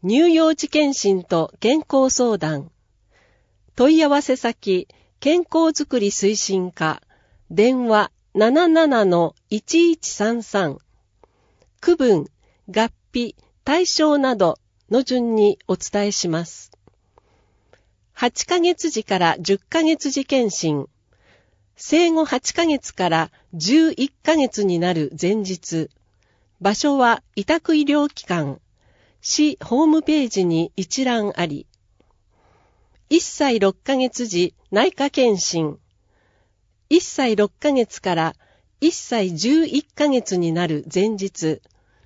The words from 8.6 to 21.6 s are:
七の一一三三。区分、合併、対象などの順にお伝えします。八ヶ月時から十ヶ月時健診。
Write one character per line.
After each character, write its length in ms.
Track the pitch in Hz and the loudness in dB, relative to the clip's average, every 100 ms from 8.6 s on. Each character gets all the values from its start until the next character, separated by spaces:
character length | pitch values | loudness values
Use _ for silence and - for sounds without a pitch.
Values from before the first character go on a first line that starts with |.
| 349 | 4
七 360 | 320 311 240 | 4 4 2
の 300 | 196 175 165 - - | 2 2 0 -4 -8
一 420 | 214 - 330 339 | -8 -2 2 2
一 180 | 320 - | 2 -4
三 360 | - 214 233 | -4 -4 -4
三。 340 | - 202 160 131 _ _ _ _ _ _ _ _ _ _ | -4 -2 -2 -6 _ _ _ _ _ _ _ _ _ _
区 160 | - 339 | 0 2
分、 300 | 254 175 143 _ _ _ - | 4 2 0 _ _ _ -6
合 240 | 214 226 - _ | -2 -2 -4 _
併、 220 | 247 233 - _ _ | -6 -6 -10 _ _
対 220 | - 320 359 | -2 0 0
象 300 | - 311 285 | 2 2 2
な 200 | 262 220 | 2 2
ど 240 | 175 - _ _ - | 0 0 _ _ -2
の 120 | 233 | -2
順 320 | 262 254 233 | 0 -2 0
に 240 | 220 208 - - | 2 2 2 -4
お 80 | |
伝 320 | 180 - 202 202 | -6 -4 -4 -2
え 60 | |
し 160 | 196 175 | -2 -2
ま 160 | 160 | -4
す。 260 | 165 - - _ _ _ _ _ _ _ _ _ _ _ _ _ _ | -6 -14 -20 _ _ _ _ _ _ _ _ _ _ _ _ _ _
八 340 | - 247 - - | -4 -4 -4 -4
ヶ 140 | 359 | 0
月 300 | 349 349 320 | 0 0 -4
時 120 | 226 | -6
か 160 | - 190 | -4 0
ら 180 | 165 - | 0 0
十 180 | 170 196 | -2 -4
ヶ 240 | - 330 | -2 0
月 280 | 320 311 277 | 0 0 -2
時 140 | 269 | -6
健 280 | 269 269 220 | -2 0 0
診。 340 | - 160 147 - _ _ _ _ _ _ _ | -2 -2 -2 -6 _ _ _ _ _ _ _